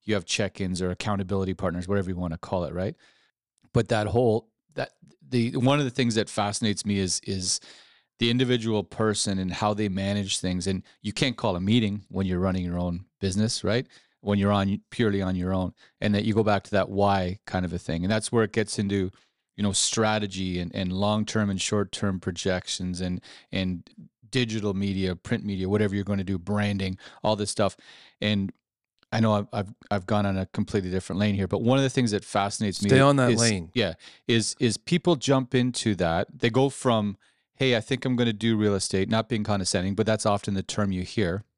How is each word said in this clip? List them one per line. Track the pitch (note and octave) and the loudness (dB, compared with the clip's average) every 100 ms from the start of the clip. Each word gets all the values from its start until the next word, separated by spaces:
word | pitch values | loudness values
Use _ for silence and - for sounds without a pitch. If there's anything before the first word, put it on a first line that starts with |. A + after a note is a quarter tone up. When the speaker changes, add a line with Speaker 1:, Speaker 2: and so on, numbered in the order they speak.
Speaker 1:
you | - | 0
have | G#2 E2+ | -2 -2
check-ins | - G2+ - G2 F#2 | -2 -2 -2 -4 -2
or | F2+ | -2
accountability | F2+ - G2+ F#2 G2 F#2+ | -4 -2 -2 -2 -2 -2
partners, | F#2 F#2+ E2+ F2 | -2 -2 -4 -2
whatever | G2+ F#2 | -2 -2
you | F2+ | -4
wanna | F2+ E2 | -6 -6
call | - F#2+ | -4 -4
it, | E2+ | -4
right? | E2+ F#2+ E3 _ _ _ _ _ _ _ | -4 -6 -6 _ _ _ _ _ _ _
But | B2+ G#2+ | -2 0
that | A2+ G#2 | 0 0
whole, | A#2 B2 A2 - _ _ - | 2 2 2 -2 _ _ -8
that, | C3 _ - _ C#3+ | -8 _ -20 _ -4
the, | B2+ A#2 C#3 | 0 0 2
one | B2+ C#3+ | 2 4
of | C3+ | 0
the | |
things | A#2 B2 A2+ | 0 0 2
that | G#2 | 0
fascinates | - G#2 G2+ A2 G2 G#2 | -2 -2 0 -2 -2 -2
me | G2+ | 0
is, | F#2+ - - | 0 -2 -4
is | G2 F#2 - - - - _ _ _ | -6 -2 -4 -6 -20 -20 _ _ _
the | A#2 | 0
individual | A#2+ B2+ B2 A2+ G#2+ | 2 2 2 2 -2
person | G2 - A2 G#2 - F#2+ | -2 0 0 2 -2 -2
and | F#2 | -4
how | F2+ G#2+ G#2 | -2 -2 0
they | G#2+ | -2
manage | F#2 G2 G#2 G2 - | -2 -2 -2 -2 -4
things. | F#2+ F2+ F2+ | -2 -2 -2
And | F#2+ - _ | -4 -6 _
you | G#2+ | -8
can't | - C#3+ A#2 | -2 -2 0
call | A#2 F2+ | -2 0
a | |
meeting | F#2+ A#2 G#2+ G#2 - | 4 4 2 -4 -8
when | F#2+ F#2+ | -4 -2
you're | F2+ | 0
running | F#2+ F#2 F2 | 0 0 -2
your | F2 | -2
own | F2 F2 G2 _ | -2 -4 -10 _
business, | G2 F#2 G#2+ - | -4 0 0 0
right? | G2 A2+ - - _ _ | -2 -2 -4 -14 _ _
When | G3 G3+ | 0 2
you're | G3+ | 4
on, | G3+ G3 G#3 _ | 4 2 0 _
purely | - A2+ G2 | 0 2 2
on | F#2+ F#2 | 0 -2
your | F2+ | 0
own, | F#2 F2+ - - _ | -2 -2 -6 -20 _
and | G2+ G#2 | 0 0
that | G#2 | 2
you | |
go | G#2+ | 2
back | G#2+ G#2 | 2 2
to | - | 2
that | - F2+ | 0 0
why | G2 G2+ G2 F2+ F#2 - | 2 2 2 0 -4 -4
kind | F#2 | -4
of | F2+ | -2
a | F2 | -6
thing. | - D#2+ | -4 -4
And | F2+ | 0
that's | A2 - | -2 0
where | A#2+ | 0
it | A2 | 0
gets | - G#2+ - | 0 -2 -2
into, | G2+ G2+ F#2+ - _ _ _ - | 0 0 -2 -6 _ _ _ -4
you | |
know, | G#2 | -2
strategy | F#2+ - - G#2+ A2 G#2 F#2 F#2+ F2 | 0 0 2 2 2 -2 -4 -4 -4
and, | F2 | -4
and | G2+ F#2 | -4 -4
long-term | F#2 G#2 G#2+ G#2 A2 G#2 | 0 0 0 0 0 0
and | F#2+ | -2
short-term | - G#2+ G2 - G2+ F#2+ | -2 -2 -2 -4 -4 -2
projections | F#2 F2 G2 F2+ - - F2+ F2+ | -6 -4 -2 -2 -4 -6 -6 -4
and, | F#2 F2+ - - _ | -4 -6 -8 -20 _
and | F#2+ F#2 F2 - - - _ G#2+ | -4 -2 -4 -8 -20 -20 _ -4
digital | B2 B2 G#2+ G#2 | -2 0 -2 -2
media, | F#2+ G2 F#2+ F#2 F2 | -2 -2 0 -2 -4
print | - A#2 G#2 | -4 -4 -2
media, | G2 F#2 | -4 0
whatever | G#2 G#2 | 2 2
you're | G2+ | 0
gonna | G2 G2+ | -2 -2
do, | F#2 F#2+ | -2 -4
branding, | F2 G#2 G#2 G2 F#2+ F#2+ - - | -2 -2 0 0 -4 -6 -12 -4
all | G#2+ G#2+ | 0 0
this | G#2 | -2
stuff. | - G2+ - - - - _ | 0 0 0 -20 -20 -20 _
And | G#2 G#2 F#2+ - _ _ _ _ _ | 0 0 -2 -6 _ _ _ _ _
I | A2+ | 0
know | A2 | 2
I've, | G#2+ G#2 | 2 0
I've, | G2+ G2 - - | -6 -6 -10 -4
I've | A#2+ F#2 | -4 0
gone | G#2+ G2+ | 0 2
on | F#2+ | 0
a | F#2 | -4
completely | - G#2 G#2+ F#2 | -4 -2 -2 0
different | F#2+ - F2+ | -4 -4 0
lane | G#2 G2 | 2 2
here, | F#2+ | 0
but | G2 | 0
one | A#2 C3 | 2 4
of | |
the | C3+ | 2
things | C3 B2 | 2 0
that | G2+ - | 0 0
fascinates | G#2 G2 - A2 F#2 | 0 0 0 -2 -2
me | G2+ | 4
Speaker 2:
Stay | C3 | 6
on | C#3 C#3+ | 6 6
that | B2 | 4
Speaker 1:
is, | A2+ | 4
Speaker 2:
lane. | A#2 G2+ E2 - | 4 2 -2 -2
Speaker 1:
yeah, | G2+ D#2+ - - - | -2 -2 -14 -18 0
is, | A#2 G#2+ - | 2 2 0
is | B2 G2+ | 0 0
people | - F3+ F3+ D#3 | 0 0 2 2
jump | B2 C3+ B2+ | 4 2 4
into | C3 B2 A#2+ A2+ F#2+ | 0 0 0 0 2
that. | F2 E2+ - - | 2 2 -2 -2
They | A#2+ | 0
go | A#2 C#3 | 4 2
from, | - C3 A2+ G#2 F#2+ _ _ _ _ | 2 2 2 0 -6 _ _ _ _
"Hey, | C3 A#2 | 2 2
I | |
think | - C3 | 0 -4
I'm | C3 B2 | 0 2
gonna | A#2+ | 0
do | G#2+ A2+ A2 | 2 2 2
real | G#2+ G2 | 2 2
estate," | - G2 F#2+ | 0 0 2
not | A2 A2 | 0 0
being | A#2 G#2+ | -4 0
condescending, | G2+ F2+ G2 F#2 F#2 | -2 0 -2 -2 0
but | F#2 | 0
that's | A2 A2 | 2 2
often | G2+ - G2 | 0 0 -4
the | |
term | F#2 - G#2 | -4 -2 -2
you | F#2 | -2
hear. | F2+ - F#2+ F#2 - | -4 -2 0 -2 -6